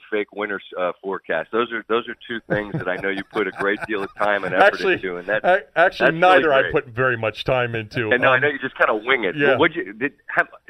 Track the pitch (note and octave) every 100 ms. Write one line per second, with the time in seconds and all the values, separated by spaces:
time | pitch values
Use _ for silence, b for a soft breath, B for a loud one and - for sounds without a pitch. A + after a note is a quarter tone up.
0 | - G#2+ G2+ G2+ G#2 G2 - - F2+ -
1 | G2 F#2 - E2 D#2+ A2 A#2 A2+ G#2 A2+
2 | A#2+ A2+ - A2+ - G#2 G#2 C#3+ F#2 F#2
3 | G2 G2 - A2+ F#2 F2+ G2 G#2 E2+ G#2
4 | G2 - G#2 G2+ F#2+ F#2 G3+ - F#3+ F3
5 | F#3+ F2 F2 - F3+ F#3+ - - F#3 -
6 | C3 E3 F3+ F#3 E3 C3+ F2 D3+ C3 A2+
7 | C3 A#2 A2 - - B2+ A#2+ A#2 G#2+ -
8 | A2 B2 C3+ B2+ D3 C#3 C3 - D#3 A2
9 | A2+ C3 G2 D3 C#3+ B2+ E3 D#3+ G2 G#2+
10 | C#3 - - - E3 -